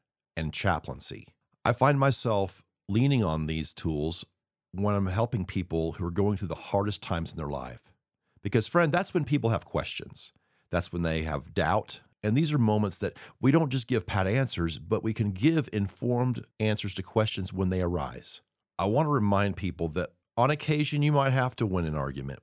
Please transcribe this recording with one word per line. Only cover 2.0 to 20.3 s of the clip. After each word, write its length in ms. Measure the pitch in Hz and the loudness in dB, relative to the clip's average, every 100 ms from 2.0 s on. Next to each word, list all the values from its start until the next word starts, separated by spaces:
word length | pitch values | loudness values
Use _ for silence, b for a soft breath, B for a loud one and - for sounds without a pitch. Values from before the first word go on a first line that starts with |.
| 139 127 120 101 98 - _ _ - | 2 2 0 0 0 -4 _ _ -2
leaning 340 | 104 135 135 | 2 4 4
on 240 | 92 78 78 | 2 0 -2
these 260 | 80 78 | -2 -4
tools 520 | - 85 76 78 85 - _ _ _ _ | -4 -2 -2 -2 -4 -10 _ _ _ _
when 220 | 92 104 | -4 0
I'm 120 | 101 95 | 0 0
helping 380 | 95 117 107 87 | 0 0 -2 -2
people 460 | 95 87 82 80 | -4 -2 -2 -2
who 140 | - 87 | -4 -4
are 40 | |
going 260 | 85 101 101 | 0 0 0
through 120 | 90 | -4
the 60 | |
hardest 480 | 80 - 101 101 104 | -8 -4 -2 -2 -4
times 280 | - 85 82 | -6 -4 -4
in 80 | 85 | -6
their 80 | 73 | -6
life. 340 | 71 64 62 _ _ _ _ _ _ | -6 -10 -14 _ _ _ _ _ _
Because, 240 | 104 117 - | 0 0 2
friend, 260 | 170 165 | 4 4
that's 220 | 175 196 | 2 0
when 100 | 180 | -2
people 260 | 143 143 113 | 0 2 2
have 140 | 107 | 0
questions. 680 | - 76 - - - - - _ _ _ _ | -2 -4 -4 -8 -12 -14 -16 _ _ _ _
That's 220 | 87 - | -2 -2
when 100 | 87 | -2
they 200 | 85 80 | 0 0
have 320 | 80 73 - | -2 -4 -4
doubt. 460 | - 78 104 - - - _ | 0 2 2 -2 -12 -18 _
And 140 | 107 123 | 0 0
these 160 | 160 | 2
are 60 | 147 | 2
moments 400 | 110 107 101 - | 4 2 0 -2
that 180 | 101 B B - | -6 B B 0
we 120 | 131 | 4
don't 180 | 160 147 | 4 2
just 160 | 127 - | -2 0
give 200 | 120 - | -2 0
pat 200 | 101 92 | 0 2
answers, 520 | 123 127 - 82 76 | 2 0 -2 -2 -4
but 260 | 85 107 | -2 -2
we 100 | 113 | 0
can 160 | 110 104 | 0 -2
give 380 | 92 139 165 131 | 2 2 2 0
informed 720 | 107 101 - 120 120 127 117 - - | -2 -2 -2 -2 0 0 -2 -8 -2
answers 360 | 107 104 101 | 0 0 -2
to 80 | 95 | -6
questions 500 | - 110 107 - 92 | -2 0 0 -2 -4
when 160 | 95 92 | -2 0
they 120 | 92 | 0
arise. 600 | 87 87 67 62 - - _ _ _ - | 0 -2 -4 -8 -12 -14 _ _ _ -2
I 100 | 98 | 0
want 200 | 120 156 | 2 2
to 60 | |
remind 440 | 139 104 98 101 90 | 2 4 4 2 0
people 320 | 87 80 85 | -4 -2 -4
that 200 | 82 76 _ _ | -2 -4 _ _